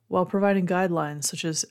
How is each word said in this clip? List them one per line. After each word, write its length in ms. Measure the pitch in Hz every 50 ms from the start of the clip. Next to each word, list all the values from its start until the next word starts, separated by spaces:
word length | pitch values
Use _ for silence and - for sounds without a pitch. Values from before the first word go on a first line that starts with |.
| _ -
while 180 | 180 185 180
providing 400 | 175 - 196 196 202 202 196 180
guidelines 600 | 175 185 180 190 185 170 165 151 147 147 147 143
such 180 | - - - -
as 220 | 165 156 156 - -